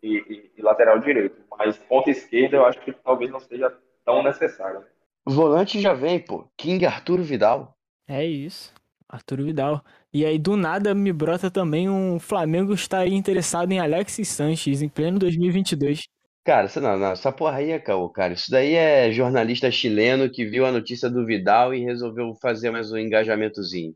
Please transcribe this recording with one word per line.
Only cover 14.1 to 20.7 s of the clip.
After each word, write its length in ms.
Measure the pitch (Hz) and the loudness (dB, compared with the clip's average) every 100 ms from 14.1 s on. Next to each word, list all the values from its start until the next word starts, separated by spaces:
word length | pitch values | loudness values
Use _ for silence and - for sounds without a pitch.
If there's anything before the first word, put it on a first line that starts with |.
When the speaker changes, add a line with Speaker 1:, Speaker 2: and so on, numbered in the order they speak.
| - 214 | -6 -8
Speaker 3:
Sanches 540 | - 151 156 - 139 | -2 -2 -2 -2 -2
em 80 | 151 | -2
pleno 300 | - 156 190 | -2 0 2
dois 180 | 185 165 | 0 2
mil 100 | 175 | 0
e 40 | |
vinte 200 | 180 190 | 0 0
e 40 | 151 | 0
dois. 320 | 143 147 - _ _ _ | 0 -2 -6 _ _ _
Speaker 2:
Cara, 220 | - 139 98 | 2 4 4
essa, 160 | - | 0
não, 160 | 139 98 | 0 2
não, 140 | 98 | 0
essa 200 | 92 139 | 0 -4
porra 260 | 131 156 135 | -2 -2 -2
aí 140 | 147 | -2
é 80 | 160 | -4
caô, 300 | 156 95 87 | -2 -2 -2
cara. 240 | - 92 | -2 -2
Isso 180 | 87 - | -2 0
daí 220 | 131 139 | 2 4
é 380 | 165 160 143 120 | 4 4 6 4
jornalista 600 | 110 127 131 113 120 131 | 2 2 2 0 0 0
chileno 580 | 120 123 107 113 131 135 | 0 0 2 4 4 0
que 160 | 131 110 | -2 -6
viu 200 | 113 | 0
a 60 | 131 | 0